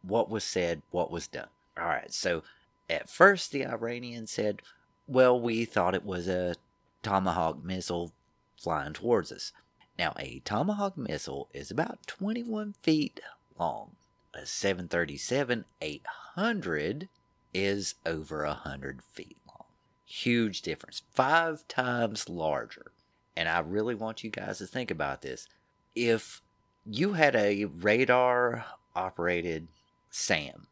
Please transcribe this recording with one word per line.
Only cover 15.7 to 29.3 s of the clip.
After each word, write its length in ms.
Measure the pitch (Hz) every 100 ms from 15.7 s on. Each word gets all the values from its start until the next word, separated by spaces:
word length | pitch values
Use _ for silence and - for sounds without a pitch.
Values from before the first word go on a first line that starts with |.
| _
eight 240 | 156 147 -
hundred 1040 | - - - 214 220 160 156 147 131 185 _ _ _ _
is 420 | 90 98 101 95 - 82
over 400 | 80 78 76 76
a 80 |
hundred 500 | 71 71 69 67 67
feet 320 | - - - - -
long. 200 | - - _ _ _ _
Huge 560 | - 123 120 113 92
difference. 400 | - 76 - - -
Five 560 | - 131 160 165 156 -
times 640 | - 123 120 117 104 -
larger. 640 | 87 78 71 58 - - _ _ _ _ -
And 140 | 82
I 100 | 85
really 360 | 78 98 110 113
want 280 | 110 113
you 60 | 113
guys 300 | 104 98 104
to 80 | 95
think 240 | 131 120
about 320 | 80 71 -
this. 260 | 69 62 - _ _ _ _
If 480 | - 120 113 - - _ _ _ _ -
you 260 | 107 190
had 220 | 190 147 120
a 300 | 104 101 101
radar-operated 2000 | 78 98 110 131 127 127 123 123 117 - - _ - 190 - 85